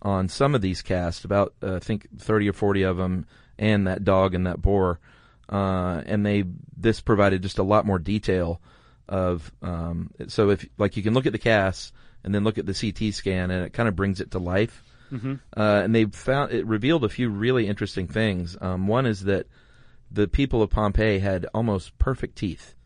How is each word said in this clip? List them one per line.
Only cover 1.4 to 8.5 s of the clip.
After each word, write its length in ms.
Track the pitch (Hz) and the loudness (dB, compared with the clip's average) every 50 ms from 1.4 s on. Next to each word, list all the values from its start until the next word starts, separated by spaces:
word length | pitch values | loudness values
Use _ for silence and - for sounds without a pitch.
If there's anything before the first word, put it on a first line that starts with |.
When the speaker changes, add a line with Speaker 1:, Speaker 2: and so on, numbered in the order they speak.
| 98 - - _ - | 0 0 -2 _ -8
Speaker 1:
uh, 120 | 98 92 | -6 -6
I 40 | 90 | -6
think 280 | - - 113 101 - - - - | -4 -4 -6 -6 -8 -12 -20 -8
thirty 300 | - - 110 107 104 101 | -2 0 2 2 2 2
or 40 | 95 | 0
forty 300 | - 107 101 101 98 95 | 0 0 2 2 2 2
of 160 | 95 90 87 | 0 0 0
'em, 260 | 92 92 92 92 - - - - - - - | -2 -2 -2 -4 -6 -8 -14 -20 -20 -20 -8
and 300 | - 104 107 107 101 98 | -2 0 2 2 2 2
that 160 | 92 90 - 98 | 0 -2 0 2
dog 300 | 95 95 95 95 95 90 | 2 4 4 4 4 2
and 100 | 90 92 | 0 -2
that 160 | 90 87 - | -2 -2 0
boar. 380 | - 98 101 101 92 90 87 - _ - - - _ _ _ _ _ - | 2 2 4 4 2 2 0 -2 _ -18 -20 -20 _ _ _ _ _ -6
Uh, 520 | - 101 98 95 95 92 90 90 90 78 - | -4 -2 0 0 0 -2 -2 -2 -4 -4 -4
and 200 | - 104 104 104 | -2 -2 0 0
they, 200 | 104 104 101 98 90 90 - - - - | 2 2 0 0 -2 -6 -12 -16 -18 -8
this 260 | - - 113 107 - | -2 2 2 2 2
provided 400 | - - 113 101 101 98 95 92 | 2 2 4 6 6 4 4 2
just 180 | 90 95 - - | -2 -2 -2 0
a 40 | 95 | 2
lot 220 | 95 104 107 - | 4 4 4 4
more 140 | 104 98 90 | 2 0 0
detail 600 | 78 87 104 107 - - 95 92 87 82 | 0 -2 -2 -2 0 0 0 0 0 -2